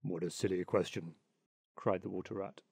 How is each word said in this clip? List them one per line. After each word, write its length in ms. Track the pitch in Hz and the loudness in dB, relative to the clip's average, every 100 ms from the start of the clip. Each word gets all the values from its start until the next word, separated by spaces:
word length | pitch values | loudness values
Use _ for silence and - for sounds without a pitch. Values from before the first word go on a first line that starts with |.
What 200 | - 90 | -2 0
a 60 | 87 | -2
silly 340 | - 104 92 | 0 2 2
question, 520 | 90 104 90 - 82 80 _ _ _ _ _ - | 4 2 2 -2 -8 -12 _ _ _ _ _ -2
cried 260 | - 95 | 2 2
the 80 | 98 | 0
water 260 | 95 92 104 | -4 -4 -4
rat. 260 | 98 - - | -6 -8 -20